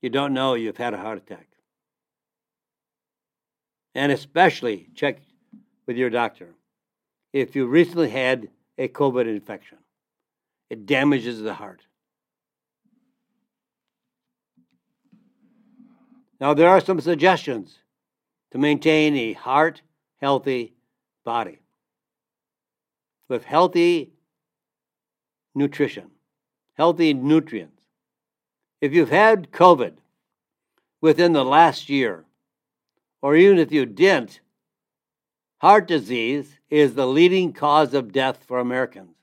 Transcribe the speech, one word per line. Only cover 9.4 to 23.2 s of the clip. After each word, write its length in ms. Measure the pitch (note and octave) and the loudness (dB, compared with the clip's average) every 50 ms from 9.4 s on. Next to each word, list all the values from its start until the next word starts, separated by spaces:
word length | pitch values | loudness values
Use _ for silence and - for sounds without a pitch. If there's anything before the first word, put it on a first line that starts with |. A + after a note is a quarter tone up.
| - - G#2+ F#2 _ - - _ _ _ _ _ _ _ _ _ _ _ _ _ _ _ _ _ _ _ | -10 -14 -18 -18 _ -20 -20 _ _ _ _ _ _ _ _ _ _ _ _ _ _ _ _ _ _ _
It 160 | A#2+ A2 G#2 | -18 -18 -6
damages 560 | F#2+ C#3+ C3 C#3 D3 D3 C3 A2 A#2+ A#2+ A2 | -4 -2 0 2 0 0 0 -4 -8 -12 -10
the 120 | G#2+ A2 F#2+ | -10 -12 -12
heart. 280 | - G#2 G2 F2+ _ _ _ _ _ _ _ _ _ _ _ _ _ _ _ _ _ _ _ _ _ _ _ _ _ _ _ _ _ _ _ _ _ _ _ _ _ _ _ _ _ _ _ _ _ _ _ _ _ _ _ _ _ _ _ _ _ _ _ _ _ _ _ _ _ _ _ _ _ _ _ _ _ _ _ _ _ _ _ _ _ - _ _ _ _ _ _ _ _ _ _ _ | -12 -16 -20 -20 _ _ _ _ _ _ _ _ _ _ _ _ _ _ _ _ _ _ _ _ _ _ _ _ _ _ _ _ _ _ _ _ _ _ _ _ _ _ _ _ _ _ _ _ _ _ _ _ _ _ _ _ _ _ _ _ _ _ _ _ _ _ _ _ _ _ _ _ _ _ _ _ _ _ _ _ _ _ _ _ _ -20 _ _ _ _ _ _ _ _ _ _ _
Now, 140 | C3+ C#3+ D3+ | -2 -2 2
there 160 | D3 E3 F3 | 4 6 6
are 100 | F#3+ F#3+ | 6 4
some 220 | - - F#3+ E3 | 2 0 -4 -4
suggestions 800 | C#3 E3 F3 D3 D3 F#3 F#3 D#3 - - B2+ A2 F#2 _ _ _ _ _ _ _ _ _ _ _ _ _ _ _ _ _ | -2 -4 -4 0 2 0 0 0 -4 -8 -10 -10 -10 _ _ _ _ _ _ _ _ _ _ _ _ _ _ _ _ _
to 60 | _ B2+ | _ -2
maintain 580 | C#3 D3 D3 C#3+ D3 D#3+ D#3 D#3 D3+ D3+ D3 | 0 0 0 0 2 2 2 4 2 2 0
a 180 | C#3 A#2 A2+ A2 | -2 -4 -6 -8
heart-healthy 1400 | - - A#2+ C3 C#3+ D#3 E3 D#3+ - _ _ _ _ _ _ _ _ - C#3 C#3 C3 C3+ C#3+ C3 B2 A#2 A2+ _ _ _ _ _ _ _ _ _ _ _ | -10 -8 -2 0 0 0 0 -2 -8 _ _ _ _ _ _ _ _ -4 -2 -2 -2 -2 -4 -6 -6 -6 -10 _ _ _ _ _ _ _ _ _ _ _
body 340 | A#2 A#2 A#2+ A2 F#2 - _ _ _ _ _ _ _ _ _ _ _ _ _ _ _ _ _ _ _ _ _ _ _ _ _ _ _ _ _ _ _ _ _ | -6 -6 -6 -6 -8 -12 _ _ _ _ _ _ _ _ _ _ _ _ _ _ _ _ _ _ _ _ _ _ _ _ _ _ _ _ _ _ _ _ _